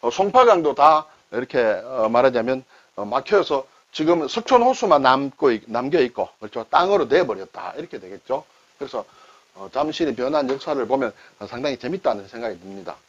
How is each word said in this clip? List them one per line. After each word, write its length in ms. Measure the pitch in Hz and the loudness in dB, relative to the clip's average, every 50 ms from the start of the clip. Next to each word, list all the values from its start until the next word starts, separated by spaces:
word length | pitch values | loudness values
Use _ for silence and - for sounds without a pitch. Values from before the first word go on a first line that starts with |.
어, 100 | - 120 | -2 -4
송파강도 640 | - - 190 202 - 254 254 240 208 175 160 147 135 | -2 0 -2 2 4 6 6 6 6 4 4 0 2
다 320 | 139 143 151 160 151 156 - _ _ _ _ | 4 6 6 6 4 0 -6 _ _ _ _
이렇게, 280 | - 117 127 127 - 135 | -6 -6 -6 -2 0 0
어, 460 | 117 110 104 92 107 123 131 127 110 110 | 2 2 0 -2 -6 -8 -4 -2 0 2
말하자면, 540 | 117 120 127 135 123 120 113 123 131 131 127 _ _ _ _ _ _ | 4 4 4 4 4 2 0 0 -2 -4 -6 _ _ _ _ _ _
어, 80 | - 104 | -10 -8
막혀서 640 | 107 117 135 135 - 214 202 160 - 151 135 131 _ _ _ _ _ | -4 -4 -4 -2 2 2 2 2 2 -2 -4 -4 _ _ _ _ _
지금 340 | _ - 156 160 175 170 151 | _ -2 2 2 2 2 0
석촌 360 | 127 - 233 226 - 269 247 | -4 -4 -6 0 4 4 4
호수만 400 | 233 254 262 - - 202 160 143 | 4 4 0 0 2 2 2 4
남고 480 | 135 131 131 135 139 139 - _ - 135 | 6 4 4 4 0 -6 -6 _ 0 2
있-, 100 | 117 107 - | 2 0 -4
남겨 340 | - 107 117 123 139 156 170 | -6 -6 -4 -4 0 2 2
있고, 280 | 131 120 - - 92 - _ _ | 0 0 0 -6 -6 -6 _ _
그렇죠? 240 | - 107 - 117 110 _ | -18 -12 -10 -12 -8 _
땅으로 380 | - 151 175 190 202 190 151 117 | 2 2 2 2 2 0 0 2
돼버렸다. 680 | 135 175 180 - 104 95 95 - _ - 90 90 - | 2 2 2 0 -4 -8 -10 -14 _ -14 -12 -12 -12
이렇게 240 | 139 160 - - 113 | -12 -14 -14 -14 -16
되겠죠. 440 | 92 92 98 95 _ _ 127 143 - _ _ _ _ _ _ _ | -16 -16 -18 -18 _ _ -8 -8 -8 _ _ _ _ _ _ _
그래서, 240 | 143 131 - 117 98 _ _ _ - - _ _ _ _ _ | -14 -10 -10 -10 -10 _ _ _ -20 -20 _ _ _ _ _
어, 140 | 92 98 92 - | -18 -18 -8 -4
잠실이 420 | 131 147 156 151 - 170 147 120 | -4 -4 -4 -2 -4 -4 -4 -2
변한 320 | 113 123 135 151 151 139 127 | -4 -4 -2 -2 -2 -2 -2
역사를 340 | 135 139 - 156 151 139 120 | -4 -6 -4 -6 -4 -4 -2
보면 260 | 107 131 135 131 110 - _ - - _ _ 104 | -2 -2 -2 -2 -4 -6 _ -20 -20 _ _ -16
상당히 300 | 98 117 117 135 147 135 | -14 -12 -8 -6 -6 -6
재밌다는 520 | 120 - 127 175 190 - 139 113 101 98 98 | -6 -8 -8 -8 -4 -2 -2 -2 -2 -8 -14
생각이 300 | - 117 117 113 98 85 | -14 -10 -8 -8 -10 -10
듭니다. 360 | 90 95 98 98 92 80 76 _ _ | -14 -16 -16 -14 -14 -16 -16 _ _